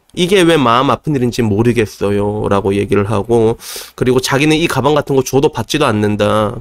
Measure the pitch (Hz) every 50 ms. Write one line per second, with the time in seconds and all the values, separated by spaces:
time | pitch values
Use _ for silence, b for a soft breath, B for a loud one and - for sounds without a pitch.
0 | _ _ - - 180 170 202 196 170 165 165 151 131 117 117 123 135 143 226 -
1 | - 156 151 131 123 120 110 - 117 107 98 104 113 123 110 117 107 101 - -
2 | 101 101 101 101 101 104 104 107 107 101 101 98 101 98 98 101 101 101 104 101
3 | 101 101 117 101 98 - 117 117 113 110 117 B B B B B B B B -
4 | 123 123 123 120 - - 143 135 147 156 156 156 170 165 - 135 120 143 151 147
5 | - - 139 131 127 - - 135 135 - - - 110 - - 147 147 127 107 104
6 | 107 104 104 104 104 101 104 107 107 101 - -